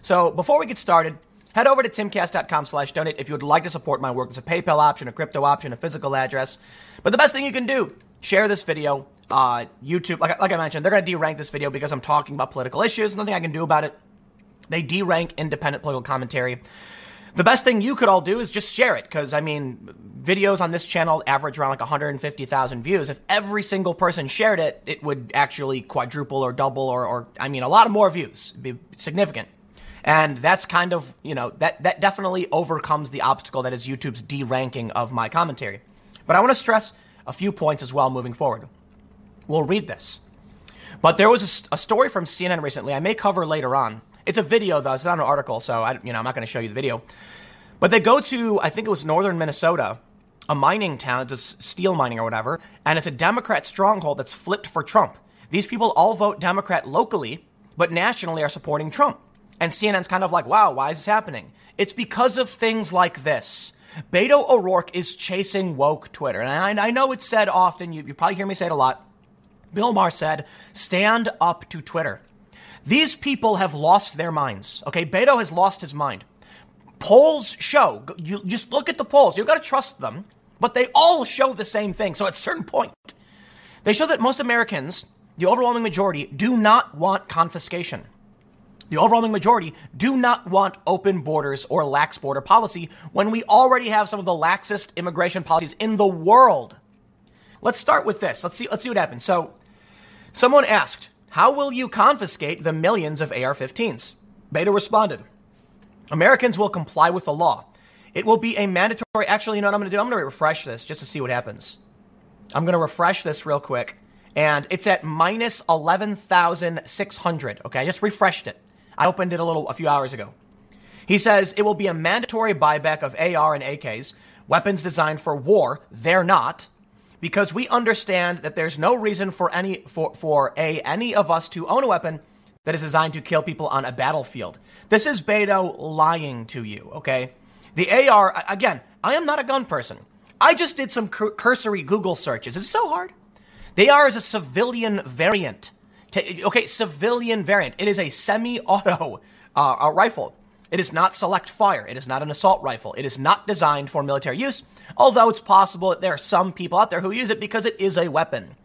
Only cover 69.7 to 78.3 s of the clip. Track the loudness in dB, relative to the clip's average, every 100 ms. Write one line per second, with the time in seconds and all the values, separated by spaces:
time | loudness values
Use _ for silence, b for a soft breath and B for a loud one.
69.7 | -2 0 2 0 0 -4 -4 -8 B B
70.7 | -4 -2 2 2 2 0 0 0 0 -8
71.7 | -12 -6 -4 -4 -8 _ _ _ B B
72.7 | B 0 2 2 0 -4 -2 0 0 0
73.7 | 0 4 4 4 -6 -4 -2 -2 -4 -8
74.7 | -8 -6 -4 -2 2 4 4 2 0 0
75.7 | 0 -10 -6 -6 -6 -14 _ B B B
76.7 | _ -20 _ 6 8 8 4 -2 -2 2
77.7 | 4 4 0 -14 -14 -8